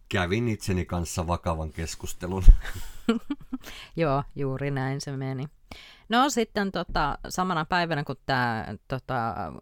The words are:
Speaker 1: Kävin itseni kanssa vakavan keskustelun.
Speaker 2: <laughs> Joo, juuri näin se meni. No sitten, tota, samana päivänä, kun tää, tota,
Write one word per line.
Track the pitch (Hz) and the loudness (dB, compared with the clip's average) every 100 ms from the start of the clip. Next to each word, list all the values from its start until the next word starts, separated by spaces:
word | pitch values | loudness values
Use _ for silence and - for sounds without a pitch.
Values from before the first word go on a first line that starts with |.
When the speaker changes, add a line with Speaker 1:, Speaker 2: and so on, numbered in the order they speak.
| - | -6
Speaker 1:
Kävin | 98 87 107 120 | -2 0 0 0
itseni | 104 - 90 | -2 -2 -2
kanssa | 85 87 82 - 82 | 0 -4 -4 -4 -2
vakavan | 85 90 80 80 | -2 -2 -4 -6
keskustelun. | 82 82 - - - 90 95 92 - - - - - - | -8 -8 -8 -10 -8 -4 10 12 12 8 -8 -8 -6 -2
Speaker 2:
<laughs> | 226 - 285 - 262 - - - - | -2 -2 -10 -8 -12 -12 -16 -10 -2
Joo, | 156 135 - - | 0 0 -2 -6
juuri | 139 131 143 | -4 -4 -4
näin | 139 131 139 | -2 -4 -4
se | 143 135 | -6 -8
meni. | 135 131 147 - - - - - - | -6 -6 -10 -14 -20 -20 -20 -18 -2
No | 233 277 | 2 2
sitten, | 240 220 - 196 | 2 -2 -2 -4
tota, | 185 - 175 143 - - | -4 -4 -2 -2 -4 -8
samana | - 185 165 | -4 -2 -2
päivänä, | 156 180 170 147 | 0 0 0 -2
kun | 139 127 - | -4 -8 -2
tää, | 127 120 110 90 107 - | 0 0 -2 -6 -10 -8
tota, | 131 - 127 113 98 85 62 | -8 -4 -4 -2 -4 -8 -10